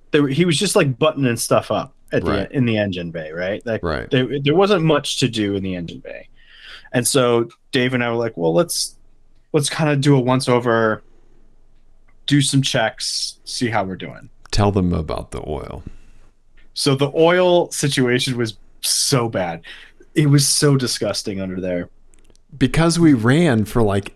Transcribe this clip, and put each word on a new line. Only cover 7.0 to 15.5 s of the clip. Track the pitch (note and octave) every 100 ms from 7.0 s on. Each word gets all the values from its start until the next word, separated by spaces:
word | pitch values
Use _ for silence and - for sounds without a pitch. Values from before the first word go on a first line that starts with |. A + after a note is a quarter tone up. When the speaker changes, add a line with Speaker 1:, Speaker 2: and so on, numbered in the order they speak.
| A#2
Speaker 1:
so | C#3 B2 A#2+ A#2 - _
Dave | C3+ B2
and | B2+
I | A#2+
were | A#2
like, | A#2 -
"Well, | E3
let's, | E3 E3+ - - - - _ _ _ _
let's | D3+ C#3+
kinda | - D#3 C#3+
do | C#3+ C#3
a |
once | B2 B2+ C3
over, | B2 A#2+ A2+ A2 G#2+ - - _ - - - - - _ - - - -
do | C#3+
some | C3+ C#3
checks, | C3+ B2+ A2 - - - - - -
see | - A#2+
how | A2
we're | F#2+ F#2
doing." | D#2+ A1+ - - -
Speaker 2:
Tell | - G2+
them | G2+ F2+
about | E2+ D2+ - -
the | C2+
oil. | -